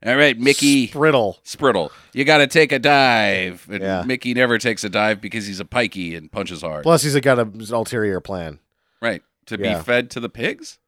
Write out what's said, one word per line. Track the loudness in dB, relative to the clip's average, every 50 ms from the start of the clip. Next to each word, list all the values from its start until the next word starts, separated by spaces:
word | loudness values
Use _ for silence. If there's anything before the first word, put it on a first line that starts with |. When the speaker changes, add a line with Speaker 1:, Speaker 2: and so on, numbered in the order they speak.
| -2
Speaker 1:
"All | 0 2
right, | 4 4 2 2 2
Mickey." | 2 2 2 4 4 4 4 4 2 0
Speaker 2:
Sprittle. | -2 0 2 2 4 4 2 0 -2 _ _
Speaker 1:
Sprittle. | -16 -12 0 0 2 2 2 -2 -4 -8 -16 -20 _ _
You | -4 0
gotta | 4 4 4 4
take | 4 4 2 2 4
a | 2 0
dive. | 2 4 4 6 6 4 4 4 2 2 2 0 -2 -4 -6 -10 -14 -10
And | -8 -6 -4
Speaker 2:
Yeah. | -2 -2 -2 -2
Speaker 1:
Mickey | -2 -4 -4 -2 -4 0
never | 2 2 4 2
takes | 2 0 -2 -4 -2 -6
a | -4
dive | -2 0 0 0 0 -2
because | -6 -10 -8 -8 -8 -8
he's | -8 -10
a | -10
pikey | -6 -2 -2 -2 -2 -4 -8 -8 -8 -8
and | -10 -14 -12
punches | -10 -8 -8 -8 -8 -10 -8
hard. | -8 -8 -4 0
Speaker 2:
Plus, | 2 2 2 2
he's | 2 0 0
got | 2 2 2 2
a, | 0
an | -2 -4 -14 -12 -6 -4
ulterior | -4 -4 -4 -2 -2 0 0 -2 -2
plan. | -4 -6 -8 -8 -8 -8 -12 -14 _ _ _ _ _ _ _ _ -4
Speaker 1:
Right. | -4 -4 -4 _ _ _ _ _
To | -12 -8 -4
Speaker 2:
Yeah. | -4 -2 -2 -4
Speaker 1:
be | -2
fed | 0 0 0 0 -2 -8
to | -10
the | -10 -10
pigs? | _ -6 -6 -6 -6 -6 -14 -20 -20 _ _